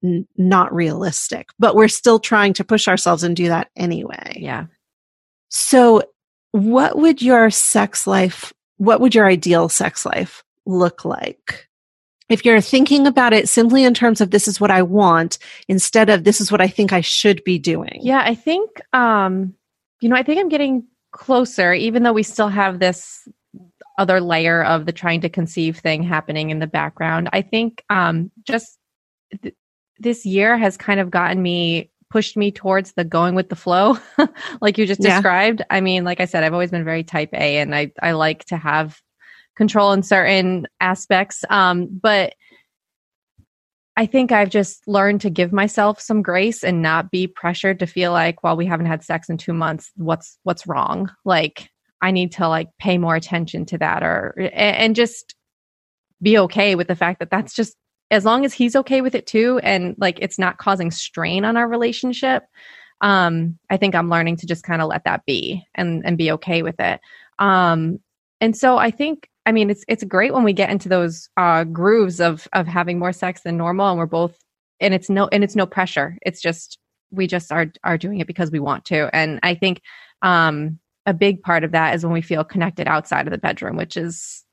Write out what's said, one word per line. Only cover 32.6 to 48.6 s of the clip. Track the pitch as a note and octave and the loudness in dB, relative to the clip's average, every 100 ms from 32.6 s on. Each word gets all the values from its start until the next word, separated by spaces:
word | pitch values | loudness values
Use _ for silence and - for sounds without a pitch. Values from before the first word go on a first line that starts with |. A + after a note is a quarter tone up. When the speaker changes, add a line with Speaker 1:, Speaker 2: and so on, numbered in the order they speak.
| F#3+ F#3+ F#3+ | -2 -2 -2
Speaker 2:
the | - | -6
going | E3+ E3 F3 | -2 0 0
with | F#3 F#3 | 0 -2
the | E3+ | -6
flow, | - F3+ B3 A#3+ - - D4 | 0 2 4 2 -2 0 0
<laughs> | - - - | -2 -14 -2
like | G#3 G#3 | -2 0
you | G#3 | 0
just | G3 | 2
Speaker 1:
Yeah. | G3 F#3 | 2 4
Speaker 2:
described. | G3+ F3+ G#3 A3+ - | 4 2 2 0 -2
I | G3 | -2
mean, | F#3+ F#3 | 0 0
like | F3 F3 | -2 -4
I | F3+ | -2
said, | F3 | 0
I've | D#3+ | -2
always | E3+ F3 | 0 -2
been | F3 D#3+ | -4 -4
very | E3 | -6
type | E3 E3+ D#3 | -4 -6 -4
A, | - D3 C#3+ | -2 -2 0
and | D3 | -2
I, | D3 D3 - | -4 -4 -4
I | E3+ | -4
like | D#3+ D#3 D#3+ - | 0 0 -2 -8
to | E3+ | -8
have | D#3+ D3+ D#3 D#3 _ _ _ - _ - | -2 -2 -2 -8 _ _ _ -20 _ -2
control | G#3+ G#3+ G3+ | 0 4 2
in | G3 | 2
certain | F#3+ G3 F3+ G3 F#3 F#3 - _ | 2 2 4 2 0 -2 -8 _
aspects. | F#3 F#3 - F#3 G3+ - - | -2 -2 0 0 0 -8 -2
Um, | G3+ F#3 F3 F3 F#3 | 2 2 2 -4 -2
but | A3 G3+ F3+ - _ _ _ _ _ _ _ _ _ _ _ _ _ _ _ - | 0 2 0 -6 _ _ _ _ _ _ _ _ _ _ _ _ _ _ _ -4
I | A3 | 0
think | C4+ B3+ | 0 2
I've | A3+ G3+ | 2 2
just | G#3 G3 - - | 0 -2 -6 -2
learned | G3+ G3 G3+ | 0 2 0
to | G#3 | -2
give | E3 F3+ | -2 -2
myself | G3 G#3 A3 G#3 G#3 | 0 -2 0 -2 -2
some | - G#3+ | -2 -2
grace | G3+ F3+ G#3 A3+ | 0 0 0 -2
and | - F3 | -2 -2
not | D#3+ D#3+ F3 | 0 -2 -2
be | F3+ F3+ | -4 -4
pressured | - F3 F3 G3 F#3+ | -4 -6 -2 -2 -2
to | F3 | -4
feel | F3+ F3 | -2 -2
like, | F3 E3 E3+ | 0 0 -2
"Well, | E3+ | -2
we | E3 | -2